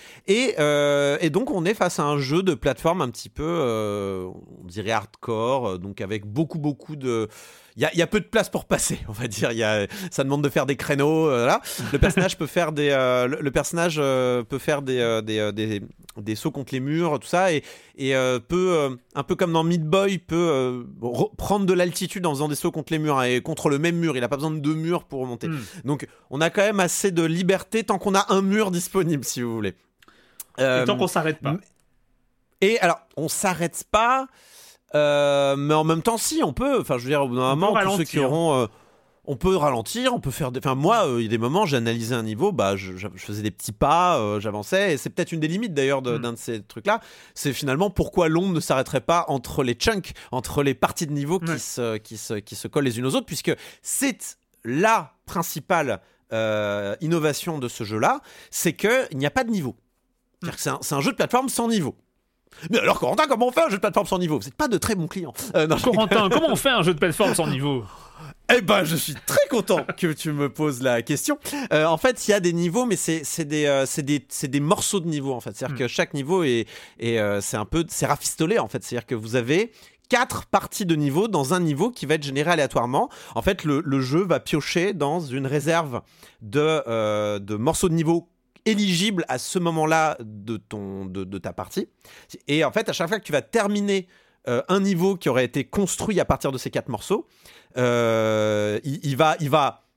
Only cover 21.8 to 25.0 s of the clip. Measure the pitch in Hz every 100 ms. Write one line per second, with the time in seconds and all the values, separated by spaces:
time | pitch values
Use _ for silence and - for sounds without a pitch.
21.8 | 180 - 185 196 175 139 151 143 170 156
22.8 | - 160 151 135 123 123 123 - 160 139
23.8 | 170 170 165 127 120 139 156 156 143 156
24.8 | 165 175